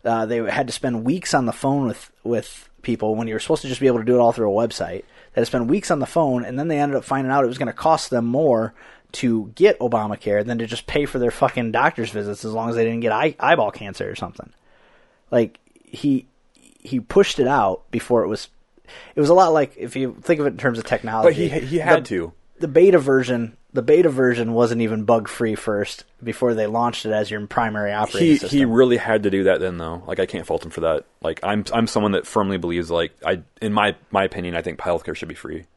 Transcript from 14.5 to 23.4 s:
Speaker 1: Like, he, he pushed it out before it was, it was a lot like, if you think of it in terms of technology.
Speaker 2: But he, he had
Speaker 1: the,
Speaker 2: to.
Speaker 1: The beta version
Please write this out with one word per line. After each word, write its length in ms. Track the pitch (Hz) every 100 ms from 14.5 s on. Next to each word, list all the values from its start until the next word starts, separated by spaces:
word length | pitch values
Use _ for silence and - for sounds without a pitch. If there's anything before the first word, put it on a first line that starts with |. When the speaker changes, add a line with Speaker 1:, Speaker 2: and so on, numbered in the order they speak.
| _ _ _ _ _ _ _ _
Speaker 1:
Like, 280 | 123 113 _ _ _ _
he, 420 | - 143 131 - _ _
he 460 | _ _ _ - 127
pushed 400 | 104 196 196 -
it 80 | 127
out 420 | 139 98 92 -
before 340 | 117 - 120
it 40 | 87
was, 220 | 107 - _ _ _ - - - -
it 40 |
was 80 | 147
a 40 |
lot 200 | 180 180
like, 200 | 156 143 -
if 180 | 120 131
you 220 | 131 -
think 180 | - 156
of 40 | 143
it 20 |
in 60 | 127
terms 200 | 139 113
of 60 | -
technology. 640 | 117 113 110 110 151 170
Speaker 2:
But 120 | 147
he, 40 | 123
he 100 | 170
had 240 | 160 165
Speaker 1:
the, 60 | 127
Speaker 2:
to. 240 | - 82 - _ _
Speaker 1:
The 80 | 156
beta 320 | 147 190 180
version 580 | 135 135 123 120